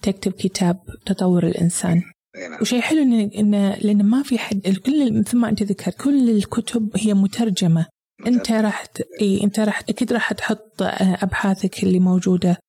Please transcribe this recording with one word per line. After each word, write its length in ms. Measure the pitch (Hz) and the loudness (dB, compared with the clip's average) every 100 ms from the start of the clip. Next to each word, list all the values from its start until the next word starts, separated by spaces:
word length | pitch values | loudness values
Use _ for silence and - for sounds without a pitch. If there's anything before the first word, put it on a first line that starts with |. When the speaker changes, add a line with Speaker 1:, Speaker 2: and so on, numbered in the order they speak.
Speaker 1:
تكتب 300 | - 190 202 | -4 -2 -6
كتاب 440 | - 190 - 180 180 - - - | -4 -4 0 0 -2 -6 -14 -6
تطور 400 | 190 185 175 165 | -2 2 2 2
الإنسان. 560 | - 170 - 180 175 - _ _ - | 0 -2 0 0 0 -2 _ _ -16
Speaker 2:
إي 120 | - | -16
نعم. 100 | - | -6
Speaker 1:
وشيء 200 | 214 247 | -2 -2
حلو 220 | - 311 | 0 2
إن، 280 | 269 233 208 196 | 4 2 0 0
إن، 360 | 208 202 196 - | 2 4 2 0
لأن 220 | 208 208 | 2 4
ما 200 | 202 247 | 4 2
في 160 | 285 233 | 0 -4
حد، 280 | - 196 190 | -2 -4 -2
ال-، 160 | 190 | -2
كل 200 | - 302 | 0 0
ال-، 180 | 262 220 | 2 0
مثل 160 | 202 240 | 0 0
ما 120 | 226 | 0
أنت 140 | 214 | -2
ذكرت، 400 | 202 196 - - | -2 -4 -6 -4
كل 280 | 277 285 240 | 0 2 4
الكتب 600 | 214 196 - 226 240 214 196 | 2 0 -4 -4 -4 -2 -2
هي 180 | 214 | 2
مترجمة. 720 | 196 196 - 233 180 180 165 170 _ _ _ 220 | 2 2 0 -2 0 2 2 0 _ _ _ 0
أنت 100 | 247 | 0
Speaker 2:
مترجمة. 240 | - 220 | 0 0
Speaker 1:
راح 240 | 214 - | 0 -4
ت-، 180 | - - - - | -12 -12 -12 -2
إي، 240 | 208 196 | 0 2
أنت 160 | 202 202 | 0 0
راح، 200 | 214 - - | -2 -2 -6
أكيد 240 | - 240 | -4 -2
راح 200 | 240 - | -2 -2
تحط، 500 | 202 - 220 - - | -6 -4 -6 -8 -6
آه، 360 | 185 - 190 175 | -4 0 0 0
أبحاثك 600 | 196 - 196 190 185 - | -2 -2 -2 0 -2 -2
اللي 180 | 190 180 | 0 2
موجودة 560 | 185 185 180 180 180 175 | 4 2 2 0 2 -2